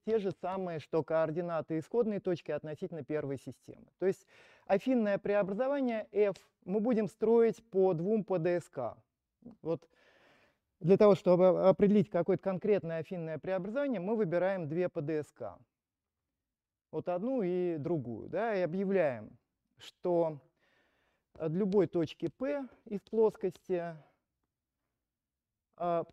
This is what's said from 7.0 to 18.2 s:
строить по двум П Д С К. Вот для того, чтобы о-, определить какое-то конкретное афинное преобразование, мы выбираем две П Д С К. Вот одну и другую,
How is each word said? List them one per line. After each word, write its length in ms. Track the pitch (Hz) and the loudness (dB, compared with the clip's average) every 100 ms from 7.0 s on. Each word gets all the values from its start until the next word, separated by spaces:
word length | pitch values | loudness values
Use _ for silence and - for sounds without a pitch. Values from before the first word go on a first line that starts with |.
| 202 | 0
строить 540 | - 220 233 226 - - | -2 2 4 4 2 -2
по 240 | 190 190 | 2 2
двум 300 | 170 180 220 | 2 0 -2
П 140 | 180 185 | 0 0
Д 220 | 170 175 | 0 0
С 80 | - | -2
К. 280 | - 113 92 _ _ _ _ - - | -8 -8 -10 _ _ _ _ -20 -12
Вот 260 | 151 165 - _ _ _ _ _ _ _ _ _ | -6 -6 -8 _ _ _ _ _ _ _ _ _
для 160 | 165 190 | 2 6
того, 180 | 208 | 8
чтобы 340 | 190 185 175 185 | 6 6 6 6
о-, 200 | 170 180 | 6 6
определить 420 | - 202 208 - | 6 6 6 4
какое-то 320 | 170 170 180 | 0 0 0
конкретное 560 | 196 185 - 196 165 165 | -2 -4 0 0 0 -6
афинное 400 | 156 185 160 156 | -6 -8 -8 -8
преобразование, 640 | 185 190 190 240 285 220 | -6 -6 -4 -4 -4 -4
мы 160 | 180 226 | -4 -2
выбираем 520 | 196 170 180 196 151 | 0 0 0 -2 -4
две 200 | 160 175 | -2 -2
П 120 | 170 | -4
Д 220 | 147 156 | -4 -4
С 100 | 143 | -6
К. 260 | - 107 87 _ _ _ _ _ _ _ _ _ _ _ _ _ | -10 -14 -14 _ _ _ _ _ _ _ _ _ _ _ _ _
Вот 180 | 156 156 | -8 -6
одну 340 | 180 233 269 | -4 -4 -2
и 340 | 185 180 180 165 | -2 -2 -2 -4
другую, 520 | 151 170 120 107 | -4 -4 -4 -10